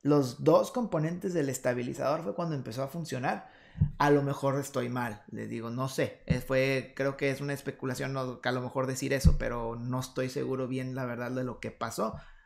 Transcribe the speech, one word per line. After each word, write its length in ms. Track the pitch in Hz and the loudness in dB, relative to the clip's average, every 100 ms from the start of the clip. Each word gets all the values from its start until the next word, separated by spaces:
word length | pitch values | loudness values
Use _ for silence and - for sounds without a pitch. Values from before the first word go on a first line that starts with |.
los 420 | 143 147 131 123 | 6 4 4 2
dos 280 | 139 175 208 | 6 6 4
componentes 600 | 254 233 165 156 175 190 | -2 0 0 0 -2 -2
del 140 | 175 139 | 0 0
estabilizador 720 | 123 127 123 127 135 131 160 | 0 0 0 -2 -2 0 0
fue 100 | 170 196 | -2 -4
cuando 200 | 170 147 | -2 -4
empezó 280 | 123 117 | -4 -6
a 40 | 135 | -6
funcionar. 600 | 170 156 127 135 196 - - - - 147 - | -6 -6 -4 -2 -4 -8 -20 -18 0 0 4
A 120 | 147 | 6
lo 100 | 147 | 6
mejor 360 | 139 139 139 135 | 4 0 0 0
estoy 300 | 135 127 120 | -2 -2 -2
mal, 340 | 127 120 107 - | -2 -4 -6 -10
les 160 | 113 110 | -10 -6
digo, 200 | 117 113 | -6 -6
no 180 | 120 135 | -4 -2
sé. 340 | - 127 - - | 0 -2 -2 -2
Eh, 160 | 127 | -2
fue, 500 | 123 131 135 135 - - | 2 2 4 2 -4 -2
creo 200 | 139 135 | -2 2
que 140 | 139 | 0
es 80 | 135 | 0
una 140 | 143 | -4
especulación, 580 | 139 - - 131 127 135 | -4 -6 -6 -4 -2 -2
no, 300 | 135 127 123 | -2 -4 -4
que 80 | 123 | -2
a 20 | |
lo 100 | 127 | -2
mejor 240 | 127 135 131 | -2 -2 -2
decir 260 | 131 135 | -2 0
eso, 240 | 135 - - | 6 6 6
pero 400 | 117 120 113 117 | 2 -2 -4 -4
no 220 | 120 127 | -4 -4
estoy 280 | 127 - 131 | -4 -4 -2
seguro 380 | 139 127 131 127 | -2 -2 -2 -2
bien 260 | 131 131 131 | -4 -4 -4
la 100 | 123 | -4
verdad 260 | 120 123 | -4 -4
de 140 | 127 127 | -4 -4
lo 140 | 110 | -6
que 100 | 117 | -8
pasó. 480 | - 117 - 214 - - - | -6 -6 -2 -4 -4 -14 -20